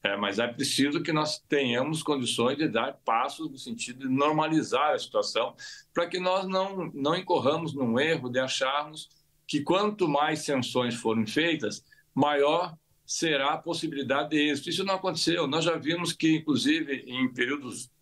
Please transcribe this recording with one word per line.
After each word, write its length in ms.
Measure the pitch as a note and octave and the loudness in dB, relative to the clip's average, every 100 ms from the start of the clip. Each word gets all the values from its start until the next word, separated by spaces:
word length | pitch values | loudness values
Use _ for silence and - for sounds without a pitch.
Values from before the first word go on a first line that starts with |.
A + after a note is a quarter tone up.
É, 120 | G2+ G2+ | 0 0
mas 220 | G2+ G2 | -2 0
é 100 | A#2+ | -2
preciso 540 | - C3 - C#3 D#3 | -2 -4 0 0 0
que 100 | D#3+ | -2
nós 280 | D#3 D3+ - _ | 0 -2 -4 _
tenhamos 540 | D3 C3 A#2+ C#3+ D#3 | 0 2 0 0 -2
condições 520 | - C#3+ A#2+ A#2 A#2+ C#3+ | -2 -2 -2 0 0 2
de 120 | D3+ | 0
dar 260 | A2 B2+ - | 0 -2 -4
passos 460 | - A2+ C3+ D3 D#3 | 0 0 0 -4 -10
no 80 | C3 | -10
sentido 500 | B2+ A#2 - B2 C3+ | -12 -10 -10 -8 -2
de 60 | |
normalizar 800 | C3 D3 D#3 D#3 D#3+ A2+ A#2+ D3+ | 2 4 2 2 0 2 0 2
a 60 | C3+ | 0
situação, 560 | - G#2+ G2+ A2 - - - - - | 0 -2 0 0 -2 -6 -16 -16 -4
para 140 | - E3+ | -2 -2
que 140 | F3+ | 0
nós 280 | F3+ F#3 F#3+ | 0 0 0
não, 440 | F#3+ F#3+ G3 E3 | 0 0 -4 -6
não 240 | C#3+ C#3 F3 | -2 0 0
incorramos 560 | F#3 E3 B2 E3 E3 | 2 2 4 0 -2
num 260 | C3+ B2 A#2 | -2 0 2
erro 300 | D3+ D#3+ B2 | 2 0 0
de 100 | B2 | -2
acharmos 680 | C3 - C3 C#3+ D3+ D#3 - _ _ _ - | 0 0 0 0 -4 -12 -18 _ _ _ -4
que 140 | D3 | -4
quanto 460 | C#3+ F3+ G#3 G#3 F3 | 2 2 2 2 2
mais 380 | C#3+ D3+ D3+ - | 4 2 0 0
sanções 480 | C#3 B2 B2+ A#2+ | 0 0 0 0
forem 320 | A#2 A2 A2 G#2+ | 0 0 0 0
feitas, 580 | - E3 D#3 G#2 - _ - _ | 0 0 0 -2 -6 _ -20 _
maior 640 | - C#3+ D3 C#3+ D#3+ F3+ D#3+ _ _ - | 0 2 4 4 4 -2 -8 _ _ -10
será 460 | - E3 D3 C#3 | -2 0 2 0
a 40 | D#3+ | -2
possibilidade 720 | E3 E3 D#3+ C#3 B2 C#3 D3+ | -4 -4 -4 -4 0 0 0
de 220 | D#3 D3+ | 2 2
êxito. 180 | C#3+ E3 | 0 -4
Isso 140 | E3+ | -4
não 100 | F#3+ | 0
aconteceu. 540 | F#3+ F#3+ E3 - F3 C#3+ | 0 0 0 0 2 2
Nós 180 | D3+ E3 | 2 0
já 100 | D#3+ | 0
vimos 360 | C#3+ E3+ E3+ | -2 -2 -2
que, 220 | - D#3+ D#3 | 0 2 2
inclusive, 680 | D#3 B2+ A#2+ D#3+ C#3+ B2+ A#2+ | 2 2 4 2 0 -6 -6
em 200 | B2 B2+ | -2 -2
períodos 560 | B2 B2 D3 B2+ - - _ | 0 -2 -2 -6 -12 -14 _